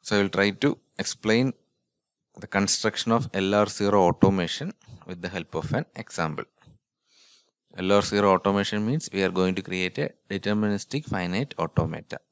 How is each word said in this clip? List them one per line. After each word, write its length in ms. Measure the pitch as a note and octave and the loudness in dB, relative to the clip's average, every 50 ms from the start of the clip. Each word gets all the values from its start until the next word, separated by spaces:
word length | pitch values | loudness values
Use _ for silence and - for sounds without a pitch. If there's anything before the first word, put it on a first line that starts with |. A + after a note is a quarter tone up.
So 160 | _ - G#2+ | _ 0 2
I 60 | G#2 | 2
will 80 | G2+ G2 | 2 2
try 200 | - F#2+ G2 G2+ | 2 2 2 2
to 280 | F#2+ - - C#3+ - - _ _ _ - | 2 2 0 0 0 0 _ _ _ -8
explain 540 | - - - - - G#2+ A2+ A#2 B2+ C3+ - _ _ _ _ _ _ _ _ _ _ _ _ _ _ _ _ - | -6 -6 -6 -4 0 2 2 4 2 0 -2 _ _ _ _ _ _ _ _ _ _ _ _ _ _ _ _ -16
the 60 | G2+ | -14
construction 680 | - - G2+ G2+ G2 - - - A2 - - - A2+ | -4 0 0 0 2 0 0 0 -2 -2 -2 -2 0
of 160 | A2+ A#2 A2+ - - | 0 0 0 -2 -4
L 200 | A#2 G2 F#2+ G2+ | -2 0 2 2
R 120 | G#2 G#2 | 2 2
zero 380 | G2+ - - G#2 G2+ G2+ G2+ F#2 | 2 0 -2 -2 2 4 6 6
automation 680 | F2 E2+ - - F#2+ G2 F#2+ F2 E2 - - D3 F#3 - _ _ - A#2 - - | 4 6 4 4 4 4 2 -2 -2 -4 -6 -8 -10 -10 _ _ -20 -20 -20 -14
with 140 | - F#2 F2 | -14 -14 -10
the 80 | E2+ F#2 | -8 -8
help 260 | F#2 F#2 E2 _ - | -8 -8 -10 _ -6
of 200 | D#2+ D#2 - - | -6 -4 -2 -4
an 100 | B2 E3 _ _ | -4 -4 _ _
example. 520 | - A2 - - - E2+ D#2+ B2+ - - _ _ _ _ - - _ _ _ _ _ _ _ _ _ _ _ _ _ _ _ _ _ _ _ - | -16 -14 -10 -6 -4 -4 -4 -4 -8 -10 _ _ _ _ -20 -20 _ _ _ _ _ _ _ _ _ _ _ _ _ _ _ _ _ _ _ -10
L 160 | F#2 F#2 F#2 | -6 0 4
R 80 | G2+ G2+ | 4 4
zero 320 | G2 - G2+ G2+ G2+ G2+ | 4 2 2 2 4 4
automation 540 | F#2+ F2+ - G2 G2 G2+ G2 - - G#2 G#2+ | 4 4 4 2 2 2 0 0 -2 -2 0
means 240 | A2 C3+ D#3+ - - | 0 -2 -2 -4 -4
we 100 | - G2 | -2 0
are 80 | F#2+ F#2 | 0 0
going 240 | F2+ F#2 F#2 F#2 F#2 | 2 2 2 2 2
to 60 | G2 | -2
create 380 | - - F#2 F#2 F#2 F#2 - - | -4 -4 -4 -4 -4 -4 -2 -4
a 140 | - D3 - _ _ _ | -6 -6 -6 _ _ _
deterministic 760 | G2+ G2 - G2+ G#2 G#2+ G#2+ G#2 G#2 G2+ - _ - D3 D#3 | -8 -4 -2 -2 0 0 0 0 -2 -2 -4 _ -6 -6 -6
finite 500 | - G#2+ F#2+ F2+ F2 F2+ G#2 C#3 C#3+ - - | -4 -4 -4 -2 -2 -2 -2 -4 -4 -4 -6
automata. 600 | F2 E2 _ - E2 E2 D#2+ - - _ - - _ _ | -6 -2 _ 0 0 0 -4 -8 -10 _ -14 -14 _ _